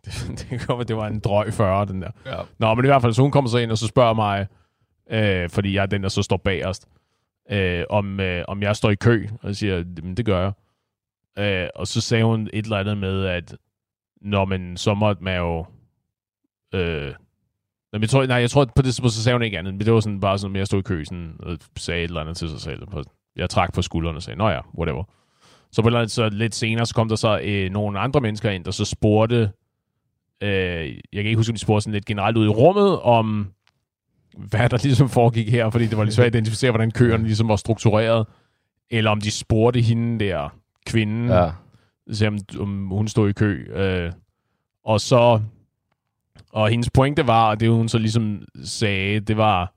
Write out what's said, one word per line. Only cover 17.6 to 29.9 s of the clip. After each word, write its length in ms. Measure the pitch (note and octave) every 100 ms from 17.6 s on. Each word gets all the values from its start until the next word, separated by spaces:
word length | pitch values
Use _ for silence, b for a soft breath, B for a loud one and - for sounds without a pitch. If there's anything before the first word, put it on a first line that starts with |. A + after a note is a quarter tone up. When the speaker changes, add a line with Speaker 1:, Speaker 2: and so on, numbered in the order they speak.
| _ _ _
Speaker 1:
Nå, 60 | G#2+
men 40 |
jeg 80 | G#2+
tror, 160 | C3 C3
nej, 100 | B2
jeg 140 | A#2+
tror, 140 | C#3+
på 80 | C3 -
det 80 |
tidspunkt, 280 | C3 A#2+ B2
så 100 | A2
sagde 120 | A2+
hun 80 | B2
ikke 160 | A#2 F2+
andet, 160 | F#2+
men 60 | G2 G#2
det 60 |
var 80 | A2+
sådan, 200 | G#2+ G2
bare 180 | G2 G2
sådan, 180 | G2 G2
at 20 |
jeg 80 | F#2+
stod 120 | G2
i 40 |
kø, 220 | F#2+ F2+
sådan, 320 | D2 F2+ E2 -
og 200 | - E2 _ -
sagde 240 | - F2
et 40 | E2
eller 120 | E2
andet 160 | D#2 D#2+
til 120 | D#2+
sig 120 | D2
selv. 220 | - C2 - D#2 C#2 _ _ -
Jeg 140 | F2+
trak 220 | - F2
på 100 | -
skuldrene 360 | F2+ E2+ E2 D2+
og 40 |
sagde, 160 | - B1+
"Nå 100 | G#2+
ja, 120 | C#2 - -
whatever." 260 | E2+ C2+ G2+ b b b b b b
Så 100 | -
på 60 | A2+
et 20 |
eller 100 | A#2+
andet, 120 | A2+
så 160 | - A2+
lidt 260 | G2+ A2+
senere, 320 | - A2+ A2+ A2+
så 80 |
kom 140 | - A2+
der 80 | A2
så, 240 | A2+ G2+
øh, 260 | D2+ G2+ F#2
nogle 280 | G2+ G#2 G2
andre 220 | A#2+ C#3+
mennesker 300 | A2+ G#2 G#2+
ind, 140 | F#2+
der 60 | F2
så 140 | -
spurgte, 680 | G#2 - G#2+ G#2+ A2+ A#2+ G#2+ - _ _ _